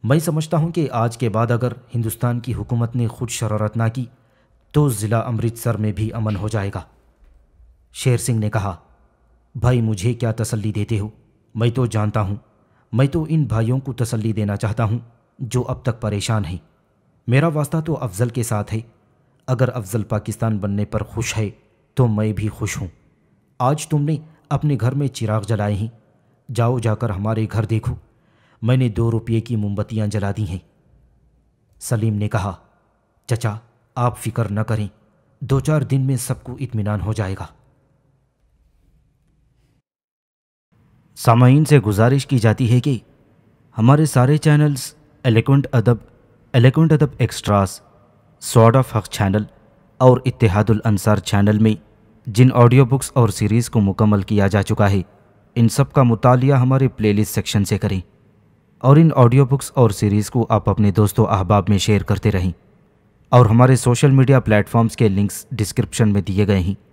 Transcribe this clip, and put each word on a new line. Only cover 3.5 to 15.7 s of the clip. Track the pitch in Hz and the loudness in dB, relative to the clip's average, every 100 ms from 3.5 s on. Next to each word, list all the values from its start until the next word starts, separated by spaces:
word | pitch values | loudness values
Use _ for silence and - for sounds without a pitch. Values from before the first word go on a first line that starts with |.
| 107 107 113 | -4 -4 -2
ना | 113 | -4
की | 120 120 _ _ _ _ _ _ | -4 -12 _ _ _ _ _ _
तो | 147 147 | 0 0
ज़िला | 107 104 113 | -2 -2 -2
अमृतसर | 113 113 117 117 120 104 | -2 -4 -4 -4 -4 -2
में | 107 | -4
भी | 95 110 | -4 -6
अमन | 113 107 101 | -4 -4 -4
हो | 104 | -4
जाएगा।" | 107 98 98 - _ _ _ _ _ _ _ _ _ _ | -4 -6 -8 -14 _ _ _ _ _ _ _ _ _ _
शेर | - 131 120 | -6 -2 -2
सिंह | - 113 | -2 -2
ने | 107 | -2
कहा, | 107 98 90 _ _ _ _ _ _ _ | -4 -6 -10 _ _ _ _ _ _ _
"भाई, | 123 120 127 | -4 0 0
मुझे | 110 107 107 | 0 -2 -4
क्या | 117 117 | -2 -4
तसल्ली | 110 110 113 107 | -4 -4 -4 -4
देते | 104 104 110 | -6 -4 -4
हो? | 107 - _ _ _ | -6 -12 _ _ _
मैं | 113 117 | -4 -2
तो | 117 120 | 0 -2
जानता | 110 104 113 | -2 -2 -2
हूँ, | 98 101 _ _ _ _ _ | -4 -6 _ _ _ _ _
मैं | 110 139 | 0 0
तो | 170 156 | 0 -2
इन | 160 131 | -2 0
भाइयों | 110 113 131 | -2 -2 -2
को | 131 | -4
तसल्ली | 110 120 117 110 | -6 -4 -2 -4
देना | 107 104 101 | -2 -4 -2
चाहता | 107 107 | -4 -2
हूँ | 113 120 - _ _ _ | -2 -4 -8 _ _ _
जो | 127 123 | -6 -6
अब | 123 | -6